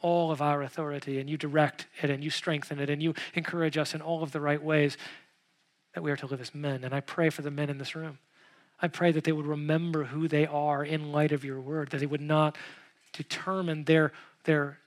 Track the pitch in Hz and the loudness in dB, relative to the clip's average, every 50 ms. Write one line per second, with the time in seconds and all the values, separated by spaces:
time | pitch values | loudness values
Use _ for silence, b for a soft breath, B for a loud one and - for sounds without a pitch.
0 | - 170 175 175 170 160 156 135 147 147 147 143 143 135 - - 156 147 143 143 | 0 2 4 4 4 2 2 2 2 2 2 2 0 -4 -6 -6 -6 -4 -6 -6
1 | - 139 135 135 135 139 156 147 - 147 143 156 151 147 - - - - - - | -6 -4 -4 -4 -4 -4 -4 -4 -4 0 4 4 4 4 2 -4 -16 -16 -10 -4
2 | - 143 139 131 143 156 - - - 180 160 143 - - 151 143 143 139 147 147 | -2 0 0 0 -2 -4 -4 -4 -2 -2 -2 -2 -2 -6 -6 -4 -2 -2 -2 0
3 | 156 165 156 B B B B 170 160 - - 170 165 156 147 156 151 - - 156 | 0 -2 -2 B B B B -6 -4 -4 -2 0 0 0 2 0 -2 -2 -4 -6
4 | 151 160 170 160 160 143 135 156 147 147 147 147 147 156 156 151 147 143 135 B | -4 -4 -2 -2 -2 -4 -4 -2 0 2 0 2 2 2 4 4 4 4 2 B
5 | B B B B B B B B B B _ _ _ _ _ _ _ _ - 170 | B B B B B B B B B B _ _ _ _ _ _ _ _ -10 -6
6 | 165 151 143 135 - 127 139 127 123 - - 147 147 143 135 131 127 127 131 139 | -2 -2 -2 -2 -4 -8 -8 -8 -10 -12 -10 -8 -6 -4 -4 -4 -6 -4 -4 -4
7 | 139 - - - 165 160 - - 143 147 143 143 147 143 143 135 135 - - 160 | -6 -4 0 2 2 2 2 0 -6 -6 -4 -4 -4 -4 -4 -6 -8 -10 -10 -10
8 | 160 160 143 139 _ _ b b b b b b b b b b - 170 - - | -10 -10 -12 -14 _ _ b b b b b b b b b b -2 -2 0 4
9 | 175 175 160 156 151 - 160 151 147 147 151 147 147 151 156 160 170 170 165 156 | 4 4 4 4 2 0 0 0 0 -2 -2 -2 0 2 2 2 2 0 0 -2
10 | 147 123 131 151 160 160 151 147 151 151 147 147 147 147 147 139 147 147 156 156 | -2 -2 -2 -2 0 2 4 4 4 4 2 0 0 0 0 0 -2 -2 -2 -4
11 | 151 147 147 147 151 151 151 139 131 139 135 135 131 139 156 160 147 139 - 127 | -4 0 2 2 2 4 2 0 -2 -4 -8 -8 -8 -6 -4 -4 -4 -4 -4 -2
12 | 143 147 147 147 147 147 156 156 156 151 143 B B B B B B B B B | -2 -2 -2 -4 0 2 4 6 4 4 2 B B B B B B B B B
13 | _ _ - - 147 - - - - 190 190 190 185 170 160 156 151 147 160 160 | _ _ -12 -12 -10 -8 -8 -8 -4 -4 -2 -2 0 -2 -2 -2 4 6 6 8
14 | 156 151 B B B B B B - - 156 147 143 143 143 - _ | 6 4 B B B B B B 0 2 2 4 2 0 -4 -14 _